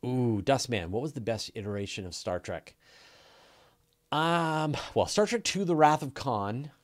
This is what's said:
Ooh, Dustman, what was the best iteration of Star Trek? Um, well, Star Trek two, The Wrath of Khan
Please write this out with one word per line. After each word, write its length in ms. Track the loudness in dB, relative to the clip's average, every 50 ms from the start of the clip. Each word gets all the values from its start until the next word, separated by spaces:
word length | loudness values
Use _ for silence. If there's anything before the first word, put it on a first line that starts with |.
| -2
Ooh, 380 | 0 0 2 2 2 2 0
Dustman, 480 | 2 2 2 2 2 -2 -2 -2 -2 -2
what 100 | -4 -4
was 140 | -4 -4 -6
the 80 | -6
best 280 | -4 -4 -4 -4 -4 -8 -10
iteration 500 | -8 -6 -6 -4 -4 -4 -6 -6 -8 -8
of 100 | -8 -10
Star 240 | -8 -4 -4 -4 -4
Trek? 360 | -4 -6 -8 -8 -10 -14 -20 _ _ -20 -20 -20 -20 -20 -20 -20 -20 -20 -20 -20 -20 -20 -20 -20 -20 -20 _ _ _ _ _ _ _ _
Um, 640 | -2 0 2 2 2 2 2 2 0 0 0 0 -2 -4 -6 -2
well, 140 | 2 2 2
Star 180 | 2 4 2 2
Trek 200 | 4 2 0 0
two, 200 | 0 -2 0 0
The 120 | 2 4
Wrath 260 | 6 8 6 6 4
of 100 | 0 -6
Khan 600 | -8 -6 -2 0 0 0 0 -2 -4 -6 -8 -10 -14 _